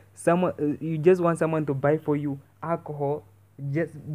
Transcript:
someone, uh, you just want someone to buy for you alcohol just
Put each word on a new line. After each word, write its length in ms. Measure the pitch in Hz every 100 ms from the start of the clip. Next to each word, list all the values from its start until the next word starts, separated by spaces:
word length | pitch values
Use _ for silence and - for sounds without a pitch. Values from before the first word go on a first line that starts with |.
| -
someone, 400 | - - 175 180 -
uh, 240 | 147 143
you 140 | 156 160
just 240 | 156 185
want 180 | 170 165
someone 260 | 160 160 151
to 80 |
buy 240 | 135 143 156
for 180 | 156 147
you 240 | 147 139 - -
alcohol 640 | 156 165 165 147 139 151 - _ _ - 139
just 220 | 143 170 151 -